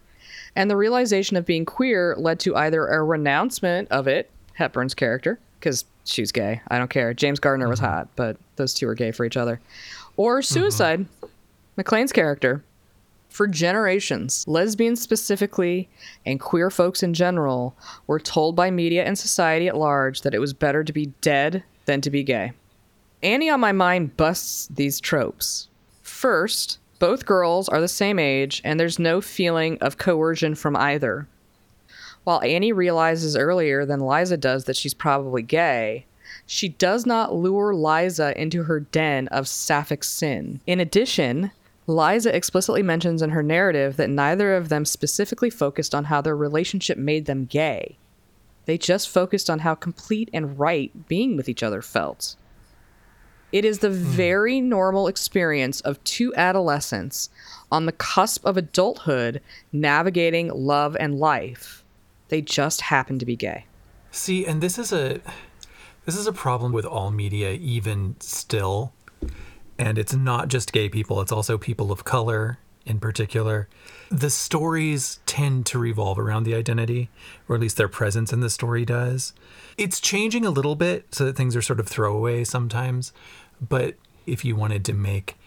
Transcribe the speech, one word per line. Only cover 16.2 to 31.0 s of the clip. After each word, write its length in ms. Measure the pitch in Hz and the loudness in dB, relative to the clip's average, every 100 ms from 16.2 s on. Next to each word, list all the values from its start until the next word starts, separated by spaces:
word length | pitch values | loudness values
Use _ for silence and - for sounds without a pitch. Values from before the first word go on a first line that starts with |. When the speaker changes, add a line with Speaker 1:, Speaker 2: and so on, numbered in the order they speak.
Speaker 1:
and 160 | - 135 | -4 -4
queer 300 | - 170 180 | 0 2 2
folks 320 | - 180 185 | 2 2 2
in 100 | 180 | 0
general, 640 | 165 180 180 143 127 123 - - - - | 2 2 2 0 0 -2 -8 -18 -14 -2
were 120 | 151 | -2
told 380 | - - 156 170 | 0 2 2 4
by 140 | 185 | 2
media 340 | 180 170 170 | 2 2 2
and 140 | 175 196 | 0 -2
society 500 | - - 165 160 175 | -2 2 2 4 2
at 80 | 147 | 2
large 460 | 151 143 131 135 | 2 2 2 0
that 120 | 143 | -2
it 40 | 113 | 0
was 160 | 139 | -2
better 280 | 135 151 143 | 0 0 2
to 100 | 156 | 0
be 180 | 151 147 - | -2 -4 -2
dead 420 | 160 143 147 185 - _ | 2 2 2 0 -8 _
than 160 | - 143 | -2 0
to 100 | 147 | 2
be 120 | 143 | -2
gay. 300 | 139 120 101 123 _ _ _ _ _ - | 0 0 -2 -8 _ _ _ _ _ -4
Annie 280 | 175 247 320 | 0 0 2
on 100 | 285 | 2
My 100 | 226 | 2
Mind 440 | 196 180 180 151 - | 4 4 2 0 0
busts 500 | 160 180 - - - | 0 0 -4 -8 -8
these 240 | 139 139 139 | -2 -2 -2
tropes. 680 | - 151 120 - - - - _ _ _ | -2 -2 -2 -4 -6 -6 -10 _ _ _
First, 760 | - - 262 180 196 - - - _ - | -18 -4 2 2 2 -2 -4 -8 _ 0
both 280 | 175 262 - | 2 2 2
girls 420 | 190 175 175 190 | 4 4 2 2
are 140 | 151 | 2
the 40 | 175 | 2
same 320 | - 202 202 | 0 0 2
age, 420 | 147 135 139 - | 2 2 0 -2
and 160 | - 156 | -2 0
there's 180 | 170 165 | 0 2
no 220 | 165 170 | 2 2
feeling 560 | 202 - 180 165 160 160 | -2 -2 0 2 0 0
of 160 | 131 - | -2 -2
coercion 560 | - 165 160 160 160 | 0 2 2 0 -2
from 200 | 151 151 | -2 -2
either. 540 | 143 139 143 | 0 2 0